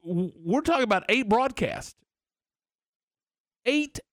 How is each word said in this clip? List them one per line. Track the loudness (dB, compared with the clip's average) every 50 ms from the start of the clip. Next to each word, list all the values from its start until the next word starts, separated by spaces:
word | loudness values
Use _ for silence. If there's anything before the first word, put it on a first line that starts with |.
| -8
w-, | -4 -2 -2 -2 -4 -6
we're | -8 -4 -2 0 0
talking | 2 2 2 2 2
about | 2 2 0 2 0
eight | 0 0 2 2
broadcasts. | 2 2 2 0 -2 -4 -4 -4 -4 -8 -10 -14 -18 _ _ _ _ _ _ _ _ _ _ _ _ _ _ _ _ _ _ _ _ _ _ _ _ _ _ _ _ _ _ _ _ _ -2
Eight | 0 0 0 0 -2 -8 -16 -16 _